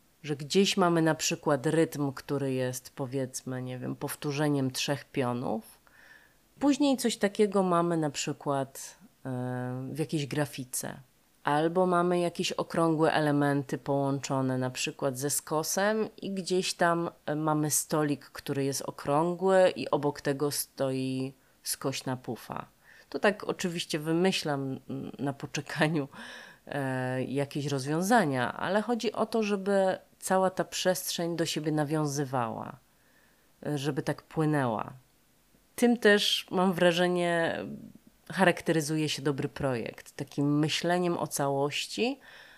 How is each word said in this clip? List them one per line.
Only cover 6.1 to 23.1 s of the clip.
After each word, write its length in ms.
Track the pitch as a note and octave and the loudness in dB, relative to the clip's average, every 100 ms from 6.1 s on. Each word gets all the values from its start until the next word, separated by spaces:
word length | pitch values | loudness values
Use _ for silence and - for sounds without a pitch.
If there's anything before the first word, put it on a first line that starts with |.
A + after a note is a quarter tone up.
| - _ _ _ - | -20 _ _ _ 0
Później 380 | C#4+ C4 C#4+ C4 | 2 4 4 2
coś 200 | A#3 - | 0 0
takiego 460 | G3+ G3+ G#3 G3 | 0 2 2 4
mamy 340 | F#3 E3+ E3+ E3 | 2 2 2 2
na 120 | D3+ | 0
przykład, 880 | - - D3 D3+ C#3 C3+ - - - - _ C3 | -2 -6 -6 -2 -2 -2 -8 -16 -18 -20 _ -8
e, 640 | B2 B2 B2+ B2 B2+ C3 | -6 -4 -4 -6 -6 -8
w 80 | C#3+ | -6
jakiejś 280 | D#3 E3 C#3 | -4 -2 -2
grafice. 720 | D3 C#3+ - B2+ - - - - _ _ _ | -2 -2 -4 -8 -6 -8 -10 -18 _ _ _
Albo 420 | - D3 E3 F3 F#3 | 0 2 2 2 2
mamy 340 | F3 F3 F3+ | 4 4 2
jakieś 320 | E3+ E3+ F3 | 0 -2 -4
okrągłe 640 | - - - E3 D#3 D#3+ | -4 -2 2 2 4 4
elementy 640 | - D3+ C#3+ C#3+ C#3+ C3+ D3 | 4 2 4 4 2 0 -6
połączone 800 | - C#3 C#3 C#3 - C3+ C3 B2+ | 0 0 2 -2 -2 0 0 0
na 120 | B2+ | -2
przykład 480 | B2+ - D3 C#3+ B2+ | -4 -6 -2 -4 -2
ze 120 | C#3+ | -2
skosem 800 | C#3+ - D#3 D#3+ - G3+ A3 G#3+ - | -2 -2 -2 0 0 2 0 -2 -6
i 140 | - | -6
gdzieś 420 | G3 E3+ F#3 F3+ | -6 0 0 0
tam, 360 | - F3 E3+ E3+ - - | 2 2 2 -2 -6 -4
e, 100 | D3+ | -2
mamy 360 | D#3 D3+ D3+ | 2 2 2
stolik, 540 | - - D#3 D3+ C#3 - | 0 0 0 2 -2 -6
który 380 | - - C#3 | -12 -6 -2
jest 180 | C#3 C3 | 0 -2
okrągły 880 | - - - C#3+ E3+ F3 F#3+ F#3+ F#3 - | -6 -8 0 2 2 0 4 6 6 2
i 140 | - | -2
obok 320 | D3+ C#3+ - | 0 0 -2
tego 300 | - C#3 D3 | -2 0 0
stoi 840 | C#3 - - C3+ C3 C3 C3 C3 C3 _ _ | -2 -6 -4 -2 -2 -2 -2 -4 -8 _ _
skośna 540 | - - C#3 C3 - B2+ | -10 -4 -4 -4 -4 -6
pufa. 480 | - A2+ - - - _ - - | -6 -8 -8 -10 -10 _ -20 -20
To 100 | - | -10